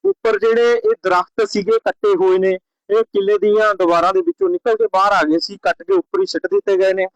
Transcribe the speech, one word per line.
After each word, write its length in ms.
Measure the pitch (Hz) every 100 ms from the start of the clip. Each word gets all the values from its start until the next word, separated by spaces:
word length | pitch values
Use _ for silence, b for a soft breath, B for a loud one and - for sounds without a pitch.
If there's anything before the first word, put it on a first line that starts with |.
| 381
ਉੱਪਰ 340 | 381 453 403
ਜਿਹੜੇ 320 | - 226 -
ਇਹ 180 | 240 214 226
ਦਰਖਤ 460 | 190 180 180 - 214
ਸੀਗੇ 220 | 214 190
ਕੱਟੇ 440 | 226 - - 208 185
ਹੋਏ 220 | 190 185
ਨੇ, 140 | 190 185 _ _ _
ਇਹ 140 | 208
ਕਿਲ੍ਹੇ 340 | 226 202 196 208
ਦੀਆਂ 380 | 208 208 214 196
ਦੀਵਾਰਾਂ 380 | 175 170 175
ਦੇ 80 | 190
ਵਿੱਚੋਂ 280 | 170 - 185
ਨਿਕਲ 260 | 175 247 226
ਕੇ 120 | 233
ਬਾਹਰ 180 | 190 202
ਆ 120 | 196
ਗਏ 160 | 156 160
ਸੀ, 180 | - 202
ਕੱਟ 220 | 180 170
ਕੇ 100 | -
ਉੱਪਰ 280 | 190 - 185
ਹੀ 40 | 190
ਸਿੱਟ 220 | 165 180
ਦਿੱਤੇ 300 | 196 - 190
ਗਏ 160 | 190
ਨੇ। 140 | 190 185